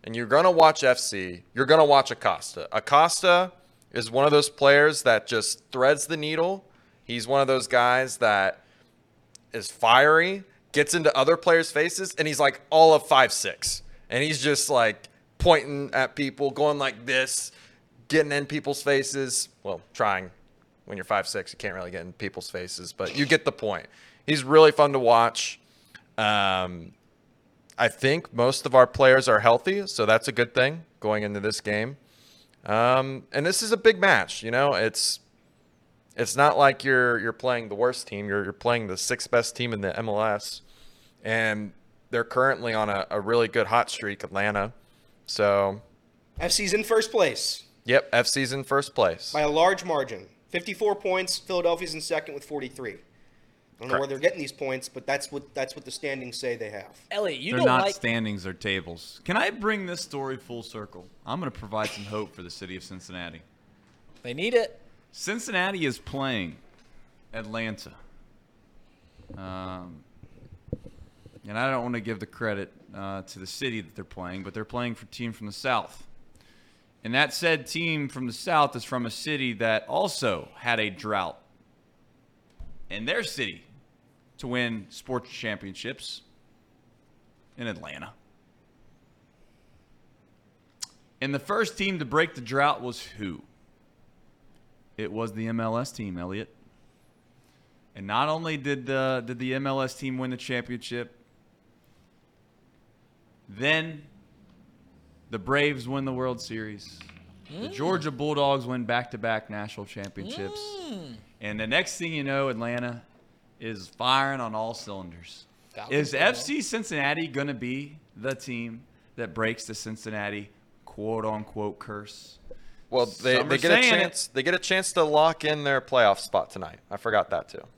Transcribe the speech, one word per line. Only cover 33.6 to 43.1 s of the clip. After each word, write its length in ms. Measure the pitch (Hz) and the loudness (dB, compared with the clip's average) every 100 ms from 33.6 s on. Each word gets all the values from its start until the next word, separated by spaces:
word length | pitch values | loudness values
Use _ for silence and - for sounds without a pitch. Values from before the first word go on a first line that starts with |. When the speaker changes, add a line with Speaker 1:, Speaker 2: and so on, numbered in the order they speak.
Speaker 1:
is 80 | 220 | 0
a 60 | 220 | 4
big 220 | 220 196 | 4 6
match, 440 | 196 123 85 - | 4 4 2 -6
you 80 | 113 | -2
know. 240 | 120 143 101 | 2 2 2
It's, 440 | 110 - - - _ _ _ _ _ _ _ _ _ - | 0 0 -2 -4 _ _ _ _ _ _ _ _ _ -6
it's 200 | 117 - | -4 4
not 200 | 147 113 | 4 6
like 280 | 139 - | 4 4
you're, 340 | 139 131 123 117 | 2 4 4 2
you're 140 | 110 | -2
playing 360 | 113 127 120 113 | -2 -2 -2 -4
the 60 | 101 | 0
worst 320 | 123 123 - | 0 0 -8
team. 200 | 101 104 | -8 -2
You're, 140 | 101 | -2
you're 100 | 95 | -2
playing 320 | 98 120 120 107 | -2 0 0 -2
the 100 | 92 | -6
sixth 340 | - 123 - | -4 -4 2
best 240 | 120 113 - | 2 2 -4
team 180 | 120 | -4
in 80 | 107 | -2
the 160 | 98 - | -4 -4
M 100 | 113 | -2
L 140 | 104 | 0
S, 400 | 110 104 - - - - - _ _ _ | 0 -2 -4 -14 -18 -20 -20 _ _ _
and 500 | 110 113 110 107 104 - _ _ _ | -4 0 0 -2 -8 -14 _ _ _
they're 120 | 117 | -4
currently 520 | 117 127 131 123 117 110 | -2 2 2 2 -2 0
on 140 | 107 | 0
a, 180 | 98 | -2
a 100 | - | -2